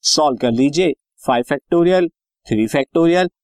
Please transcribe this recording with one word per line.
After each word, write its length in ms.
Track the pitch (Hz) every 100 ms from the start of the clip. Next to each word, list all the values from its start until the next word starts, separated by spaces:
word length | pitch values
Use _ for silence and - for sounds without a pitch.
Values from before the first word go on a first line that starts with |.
सॉल्व 340 | - - 151 123
कर 140 | 123
लीजिए, 400 | 117 139 147 185 135 _ _ -
फ़ाइव 160 | 123
factorial, 640 | - 143 _ 170 170 185 175 _ _ _ -
थ्री 200 | 107 110
factorial 640 | 143 135 170 170 175 180 _